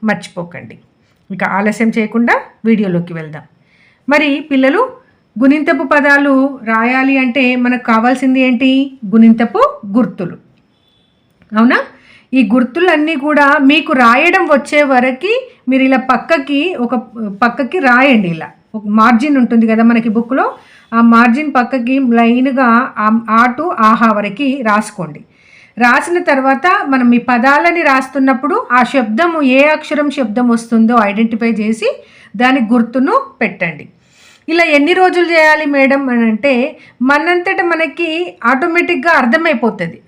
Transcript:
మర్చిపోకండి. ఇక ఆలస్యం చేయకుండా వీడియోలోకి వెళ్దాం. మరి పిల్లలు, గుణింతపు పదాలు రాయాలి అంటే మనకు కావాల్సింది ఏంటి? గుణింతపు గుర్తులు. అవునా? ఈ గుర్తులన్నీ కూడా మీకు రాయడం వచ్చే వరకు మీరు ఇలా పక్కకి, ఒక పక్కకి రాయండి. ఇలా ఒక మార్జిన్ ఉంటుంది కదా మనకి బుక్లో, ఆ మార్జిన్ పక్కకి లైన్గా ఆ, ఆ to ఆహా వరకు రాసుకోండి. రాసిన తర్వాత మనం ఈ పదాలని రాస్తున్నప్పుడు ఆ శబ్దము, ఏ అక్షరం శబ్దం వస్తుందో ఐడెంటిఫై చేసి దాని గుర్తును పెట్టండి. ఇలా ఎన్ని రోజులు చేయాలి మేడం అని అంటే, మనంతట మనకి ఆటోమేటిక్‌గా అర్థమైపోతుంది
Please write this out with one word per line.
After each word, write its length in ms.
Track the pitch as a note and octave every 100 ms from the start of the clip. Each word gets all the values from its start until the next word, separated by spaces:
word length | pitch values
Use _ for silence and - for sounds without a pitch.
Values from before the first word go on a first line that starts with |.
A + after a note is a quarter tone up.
మర్చిపోకండి. 760 | G#3+ G3+ - F3+ F3 - - - _ _ _ _ -
ఇక 120 | F#3+
ఆలస్యం 480 | G3 F#3 G#3 G#3 A3+ A3+
చేయకుండా 440 | G#3+ A3+ A#3+ A4+ - _ A3
వీడియోలోకి 480 | G#3+ G3 F3 F3
వెళ్దాం. 280 | E3 D#3 D3+ D3+ _ _ _ _ _ -
మరి 300 | D4 D4+ D4
పిల్లలు, 500 | D#4 C4+ C4 F4 B4+ - _ _ _ G#3+
గుణింతపు 420 | C4+ D4+ D4 D4
పదాలు 760 | C#4 D4 C#4+ C#4+ C#4+ C4+ C4+ C4
రాయాలి 540 | G#3 A3+ A#3 C4 C4+ C4+
అంటే 380 | B3+ C4+ B3 B3+
మనకు 280 | B3 B3
కావాల్సింది 560 | B3 A3+ A#3+ C4 C4 C4
ఏంటి? 580 | C4 A#3+ C4 C4+ C#4 - G3
గుణింతపు 500 | A3+ A3+ A3+ A#3 G4 C5 - G3+
గుర్తులు. 500 | G#3+ F#3+ - F3 - _ _ _ _ _ _ _ _ _ _ _ G#3+
అవునా? 240 | A#3+ G#4 C#5 - _ - _
ఈ 160 | B3+ G3+
గుర్తులన్నీ 640 | B3+ B3 E4+ F4+ D#4 D4+ D4+
కూడా 420 | D4 D4 C#4+ D4+
మీకు 360 | C4+ D4+ D#4
రాయడం 520 | C4 A#3 B3 E4+ F#4+ D#4+
వచ్చే 380 | C#4+ - D4
వరకు 560 | C#4+ B3+ C4 C4 F#4+ B4 - - -
మీరు 140 | C4
ఇలా 140 | C4 B3+
పక్కకి, 800 | - A#3 - E4 C4+ C#4 F4 C#4+
ఒక 200 | A#3+ A#3+ - A#3 G#3
పక్కకి 520 | G3 A#3 - C4 F4+
రాయండి. 480 | C4+ B3 C#4 A3+ F#3
ఇలా 240 | D#3+ D3+ - _ A3
ఒక 120 | G#3
మార్జిన్ 500 | G#3+ A3+ A3+ D4 C#4
ఉంటుంది 300 | A#3 A#3 A3
కదా 160 | A3
మనకి 260 | A#3 A#3 A3+
బుక్లో, 460 | G#3+ A#3 C4+ A#4 - - - _
ఆ 80 | A3+
మార్జిన్ 520 | A#3 A#3 A#3+ B3 D4+ C4
పక్కకి 440 | A#3+ C4+ A#3+ C4+ B3+
లైన్గా 840 | A#3 A#3 A#3+ C4+ C4 A#3+ A#3 - -
ఆ, 240 | G#3+ A3+ A3
ఆ 160 | A3+ B3 B3
to 120 | E4+ C#4+
ఆహా 320 | A3 A3+ A3+
వరకు 500 | G#3 G3+ G3+ C#4 C#4
రాసుకోండి. 560 | A3 G#3 A3 - D3+ D3 - _ _ _ _ -
రాసిన 460 | A#3+ C4+ D#4 F4
తర్వాత 640 | F4 C4+ C4+ C4 F4+ G4+ D4+
మనం 280 | C4 B3
ఈ 40 | A#3+
పదాలని 640 | B3 A#3+ C4 D4 E4+ E4+
రాస్తున్నప్పుడు 840 | D4+ C4 C4 C#4 C4+ A#3+ C#4+ G#4+ -
ఆ 120 | B3
శబ్దము, 580 | A#3+ C#4 A3 A3 F4 D#4+
ఏ 220 | C4+ C4+
అక్షరం 480 | D4 D4+ - D4+ D4
శబ్దం 360 | D4 A3 G#3 B3
వస్తుందో 500 | A3+ - A3+ A3+ A#3+
ఐడెంటిఫై 480 | G3+ G3+ A3+ A#3 A#3
చేసి 500 | G#3+ G#3+ A3+ A4+ - - - - G3
దాని 260 | B3+ C4+ G#3
గుర్తును 480 | A#3+ A3+ C4 C#4 B4 - -
పెట్టండి. 480 | G#3 - E3+ D3 - _ _ _ _ _ -
ఇలా 140 | E4
ఎన్ని 300 | E4+ D4 D4
రోజులు 380 | F4+ F#4 E4+ E4+
చేయాలి 340 | E4 D#4 D4+ D4+
మేడం 440 | C#4 C4+ C#4 C4+
అని 120 | A#3+
అంటే, 560 | A3+ G#3+ C#4 A#3+ C#4+ - - -
మనంతట 600 | B3+ D4 E4 F4 F4+ G4
మనకి 720 | F4+ D#4+ D#4+ C#4 E4 D#4+ F4+ - A#3
ఆటోమేటిక్‌గా 680 | C4 F4 E4+ F4 E4+ E4
అర్థమైపోతుంది 880 | D#4 A#3+ D#4+ E4 C4 A3+ - E3 -